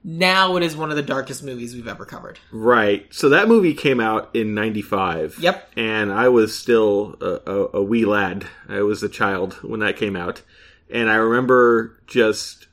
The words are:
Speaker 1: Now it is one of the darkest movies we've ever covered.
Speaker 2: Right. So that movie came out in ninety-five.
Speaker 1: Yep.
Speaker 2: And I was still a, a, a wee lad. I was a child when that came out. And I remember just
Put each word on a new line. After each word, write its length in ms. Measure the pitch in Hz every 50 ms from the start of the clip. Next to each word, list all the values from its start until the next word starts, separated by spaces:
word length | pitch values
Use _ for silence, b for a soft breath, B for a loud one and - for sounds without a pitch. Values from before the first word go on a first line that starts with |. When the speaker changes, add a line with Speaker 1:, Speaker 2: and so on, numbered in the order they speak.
| _
Speaker 1:
Now 540 | 190 160 165 185 185 185 190 190 185 180
it 60 | 180 170
is 120 | 165 151
one 140 | 151 156 151
of 80 | 151
the 60 | 147 143
darkest 420 | 139 143 135 135 135 135 131 143
movies 300 | 139 127 120 117 117 120
we've 120 | 123 113
ever 200 | 113 101 - 101
covered. 320 | - - - - - - - _ _
Speaker 2:
Right. 560 | - 110 110 120 123 117 107 104 104 101 - _ -
So 160 | - - 143
that 200 | 139 175 202 220
movie 260 | 233 226 190 170 143
came 260 | - - 147 131 123
out 340 | 113 110 110 107 - - _
in 200 | 117 110 107 107
ninety-five. 800 | 107 107 110 107 107 95 - - 98 95 90 82 82 78 78 - -
Speaker 1:
Yep. 340 | 165 175 190 - - _ _
Speaker 2:
And 340 | - 113 110 110 110 107 101
I 180 | 98 107 120 127
was 280 | 123 120 110 104 - -
still 580 | - - 120 113 110 104 101 101 104 98 - -
a, 200 | - 92 87 - -
a, 220 | - 95 101 98 - - 98
a 20 | 101
wee 240 | 98 113 117 113
lad. 400 | 101 104 104 101 90 90 101 98 B B B B
I 140 | - - 101
was 220 | 101 104 107 95 104
a 80 | 101
child 440 | - - 117 98 98 92 95 92 - - -
when 180 | 104 113 110
that 180 | 107 101 95 -
came 180 | 117 104 98
out. 240 | 92 87 87 - - - b b b b b b b b _ -
And 160 | 120 117 113
I 60 | 107
remember 840 | 110 110 113 117 123 131 123 131 127 123 120 117 113 113 - - _ _ -
just 580 | - 123 113 110 104 - - - - _ - _